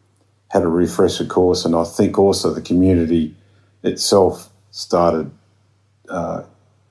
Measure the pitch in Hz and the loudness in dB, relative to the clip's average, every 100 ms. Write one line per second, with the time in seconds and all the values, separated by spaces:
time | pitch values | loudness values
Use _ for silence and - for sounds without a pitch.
0 | _ _ _ _ - 98 85 85 87 - | _ _ _ _ -2 0 2 0 0 2
1 | 90 - 80 - 90 87 82 85 85 - | 0 0 -4 0 2 2 0 -2 -2 0
2 | 101 - 98 90 85 78 - 87 92 87 | 0 2 2 2 -2 -4 -2 2 2 2
3 | 80 85 78 - _ _ _ _ - - | 2 0 -2 -8 _ _ _ _ -6 -4
4 | - 101 87 - - _ _ - - 90 | 0 2 2 0 -16 _ _ -16 -4 0
5 | 85 80 69 - _ _ _ _ _ _ | 2 0 -6 -14 _ _ _ _ _ _
6 | - 113 - - - _ _ _ _ | -12 -8 -8 -10 -14 _ _ _ _